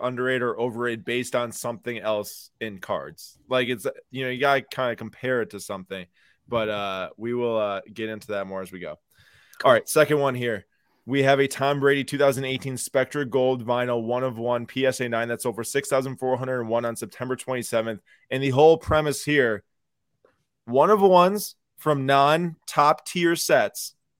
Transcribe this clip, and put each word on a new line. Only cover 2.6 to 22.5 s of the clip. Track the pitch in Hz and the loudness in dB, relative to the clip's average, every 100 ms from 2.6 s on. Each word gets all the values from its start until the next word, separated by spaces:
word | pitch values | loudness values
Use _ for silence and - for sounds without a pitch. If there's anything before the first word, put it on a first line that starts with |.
in | 113 98 | -12 -10
cards. | - 92 69 82 - _ - | -6 -6 -6 -16 -20 _ -4
Like, | 127 123 | -2 -2
it's, | 120 131 - - | -4 -8 -10 -12
you | 123 | -8
know, | 131 | -8
you | 127 | -2
gotta | 139 135 | 2 2
kinda | - - 123 110 | -2 -4 -4 -4
compare | 110 - 127 127 | -10 -8 -4 -2
it | 104 | -4
to | 101 | -8
something. | - 98 92 95 87 _ _ _ - | -10 -12 -10 -14 -14 _ _ _ -6
But, | 117 107 | -4 -2
uh, | 104 101 95 90 - | -4 -4 -6 -8 -8
we | 117 | -6
will, | 120 120 113 | -4 -2 -2
uh, | 107 98 - | -2 -4 -10
get | 104 110 | -10 -8
into | 107 98 | -8 -8
that | 101 95 | -8 -6
more | 95 | -8
as | 92 | -10
we | 95 | -12
go. | 85 - _ _ _ _ _ - | -12 -14 _ _ _ _ _ 2
All | 131 | 4
right, | 113 - | 6 4
second | 151 147 151 | 2 4 2
one | 139 | 0
here. | 123 120 104 - _ _ _ | 0 -2 -4 -8 _ _ _
We | - 139 | -4 2
have | 135 139 | 4 4
a | 135 | 2
Tom | - 139 143 | 0 0 2
Brady | 139 139 | 2 2
two | 131 139 | 0 2
thousand | 139 131 | 2 2
eighteen | 135 131 135 127 | -2 -4 -6 -8
Spectra | - 135 131 147 131 | -2 -2 0 -2 -2
Gold | 131 127 127 117 | 2 2 0 -2
Vinyl | 123 123 120 | -2 0 -2
one | 113 120 | -2 -2
of | 131 113 | -4 -4
one | 117 120 117 | -2 -4 -4
P | 131 131 | -2 0
S | 127 | 0
A | 123 | -2
nine | 113 117 | -2 -2
that | 117 | -4
sold | 127 110 | -4 -6
for | |
six | 113 135 135 | -4 -4 0
thousand | 135 131 127 | 0 -2 -4
four | 131 127 | -2 -2
hundred | 131 127 | -2 -4
and | 113 | -2
one | 117 | -2
on | 117 | -4
September | 113 107 - 127 | -6 -10 -8 -8
twenty-seventh. | 127 - 127 - 117 113 107 _ _ - | -6 -6 -6 -2 -2 -2 -6 _ _ -8
And | 131 | -2
the | 139 | 2
whole | 131 156 160 | 6 8 6
premise | - 156 151 139 | 2 0 0 -2
here, | - 147 123 104 - _ _ _ _ _ _ _ _ _ | 0 2 2 0 -8 _ _ _ _ _ _ _ _ _
one | - 120 - | 0 4 4
of | 214 | 6
ones | 196 180 180 208 - - _ - | 6 8 6 2 -8 -14 _ -6
from | 156 143 135 | -2 0 4
non-top | 139 139 160 175 | 4 6 4 0